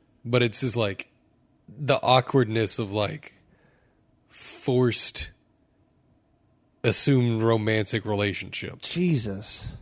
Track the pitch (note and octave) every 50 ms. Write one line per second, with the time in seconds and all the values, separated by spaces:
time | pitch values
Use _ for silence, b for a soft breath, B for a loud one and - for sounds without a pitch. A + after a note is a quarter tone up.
0 | _ _ _ _ - A#2+ A#2+ B2 B2 A2+ - - C3+ B2 G#2+ A#2+ A2 G2+ G2 -
1 | - _ _ _ _ _ _ _ _ _ _ _ _ - - C#3+ D3 C3 C#3 -
2 | - B2 B2+ C3 B2 - - C3+ A#2+ G#2+ A2 A2+ A2 G2+ - - A2+ F#2+ G2+ G#2+
3 | G#2 - - D3+ - - - _ _ _ _ _ _ _ _ _ _ _ _ _
4 | _ _ _ _ _ _ - - - - - - - C#3+ B2 B2+ B2+ A#2+ G#2+ -
5 | - - - - - - - _ _ _ _ _ _ _ _ _ _ _ _ _
6 | _ _ _ _ _ _ _ _ _ _ _ _ _ _ _ _ - A#2+ G#2 -
7 | - D3 C#3 B2+ A#2+ A#2+ A2+ A2 A2 A2+ A2+ A2 G#2+ A2 A2 A2 G#2 - - A2
8 | - G#2+ G#2 G2+ G#2 G2+ F2+ - - - - - - - - - - - - E3+
9 | F3+ F3+ D#3+ B2 G#2+ G#2 G2 G2 G2+ - - - - - - -